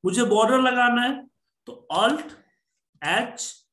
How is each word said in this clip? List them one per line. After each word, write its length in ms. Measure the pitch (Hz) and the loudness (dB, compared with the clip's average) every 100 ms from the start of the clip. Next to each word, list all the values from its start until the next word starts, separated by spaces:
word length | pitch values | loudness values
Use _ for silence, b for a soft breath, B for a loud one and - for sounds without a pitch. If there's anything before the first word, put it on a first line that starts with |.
मुझे 200 | 185 196 | -2 0
border 340 | 220 208 220 262 | 2 4 4 4
लगाना 440 | 254 247 240 240 | 2 2 2 2
है, 240 | 247 277 - _ _ _ - | -2 -6 -12 _ _ _ -20
तो 220 | 120 _ | -20 _
Alt 380 | 160 226 311 - - _ _ _ _ _ _ | 0 0 0 -8 -20 _ _ _ _ _ _
H 500 | 147 196 240 - - - _ | -4 -2 -4 -10 -14 -14 _